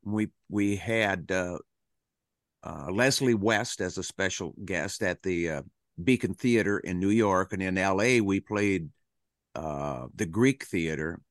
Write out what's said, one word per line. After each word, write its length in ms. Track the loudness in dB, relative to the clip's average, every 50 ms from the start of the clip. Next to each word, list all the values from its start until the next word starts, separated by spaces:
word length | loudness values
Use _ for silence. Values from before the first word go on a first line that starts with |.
| _
We, 280 | -2 -2 0 -2 -2 _ _ _ _
we 260 | -2 0 0 2 0
had, 560 | -2 -2 -2 0 0 2 2 0 -2 -4 -2
uh, 280 | -2 -2 -2 -2 -6 -10 -12 _ _ _ _ _ _ _ _ _ _ _ _ _ _ _ _ _ _ _ -14
uh, 260 | -14 -12 -10 -8 -6
Leslie 440 | 0 2 2 2 2 2 2 2 2
West 460 | 4 4 2 2 2 0 -2 -4 -4
as 180 | -4 -4 -4 -6
a 40 | -8
special 500 | -8 -4 -2 -2 -2 -2 -4 -8 -8 -10 -12 -10
guest 360 | -6 -4 -4 -4 -4 -4 -2 -2
at 180 | -2 -2 -2 -2
the, 280 | -2 -2 0 0 -2
uh, 120 | -2 -4 -6 -10 _ _ _ _ _ -4 2
Beacon 320 | 2 2 4 2 -2 -4
Theater 460 | 0 0 2 4 4 4 2 0 -2
in 180 | -2 -4 -4 0
New 120 | 2 2
York. 420 | 4 4 4 4 4 2 2 0 -2
And 100 | -4 -2
in 160 | -2 0 0
L 240 | 2 2 2 2 4
A, 180 | 4 4 4
we 200 | 4 4 0 0
played, 480 | 0 -2 -2 0 2 2 2 0 -2 -6 -14 _ _ _ _ _ _ _ _ _ _ _ _
uh, 540 | -8 -6 -6 -6 -4 -4 -6 -6 -6 -10 -12 -8
the 140 | -6 -6
Greek 380 | -4 0 2 2 2 2 0 -6
Theater. 560 | -6 -4 -2 -2 -2 -2 -2 -4 -6 -6 -8 _ _